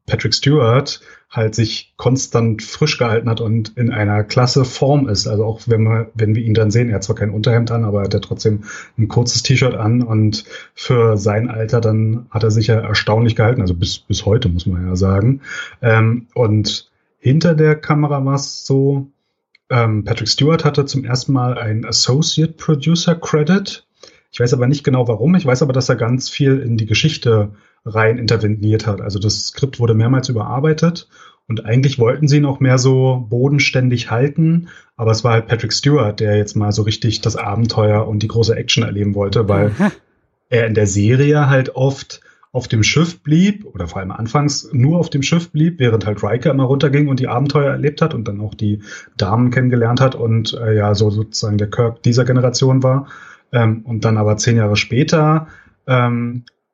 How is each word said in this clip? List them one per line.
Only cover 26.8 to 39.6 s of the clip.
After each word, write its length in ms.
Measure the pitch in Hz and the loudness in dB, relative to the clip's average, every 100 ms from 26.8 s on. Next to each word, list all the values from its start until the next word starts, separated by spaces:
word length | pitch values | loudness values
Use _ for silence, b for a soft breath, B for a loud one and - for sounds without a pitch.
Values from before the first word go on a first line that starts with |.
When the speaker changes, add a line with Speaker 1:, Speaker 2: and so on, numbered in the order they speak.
| 107 | 0
Speaker 1:
Geschichte 640 | 110 156 - 123 110 104 b b b | 0 0 0 0 2 0 b b b
rein 340 | 117 107 110 120 | -6 0 0 0
interveniert 680 | 113 113 104 107 107 110 110 | 0 0 0 -2 0 0 -2
hat. 140 | 98 | -4
Also 180 | - 95 | -6 -4
das 280 | 104 - - | -2 -2 -6
Skript 340 | - 135 - | -4 -4 0
wurde 140 | 117 | 0
mehrmals 340 | 110 113 131 131 | 2 2 0 0
überarbeitet 800 | 113 107 123 156 156 170 170 - b b b - | -4 -4 -2 0 2 0 0 -10 b b b -8
und 160 | 110 | -8
eigentlich 340 | 107 123 135 - | 0 2 2 2
wollten 300 | 117 135 147 | 0 2 2
sie 120 | 147 | 2
noch 200 | 143 135 | 2 0
mehr 160 | 131 127 | 2 2
so 500 | 131 131 131 127 110 | 4 2 2 0 -2
bodenständig 800 | 120 139 143 - 131 127 120 - | -2 0 2 0 0 0 -2 -2
halten, 580 | 113 143 143 160 170 170 B B - | -2 0 2 2 2 -2 B B -4
aber 160 | 110 | 0
es 120 | 110 | 2
war 80 | 120 | 2
halt 140 | 113 110 | 0 0
Patrick 260 | 113 110 | -2 -2
Stewart, 480 | - 143 147 104 107 | -2 2 2 2 -2
der 160 | 107 104 | 0 0
jetzt 180 | 104 107 | 0 -2
mal 160 | 104 | -2
so 100 | 104 | 0
richtig 380 | 104 - 110 - | -2 -2 -2 -2
das 140 | 113 104 | -4 -4
Abenteuer 720 | 101 101 113 - 107 104 110 | -4 -2 0 2 2 2 0
und 160 | 107 | -2
die 60 | 107 | -2
große 260 | 113 110 | 0 2
Action 280 | 117 - - | 0 -2 -2
erleben 320 | 113 101 101 | -2 -2 -2
wollte, 340 | 101 98 120 101 | -2 0 0 0
weil 200 | 98 | 2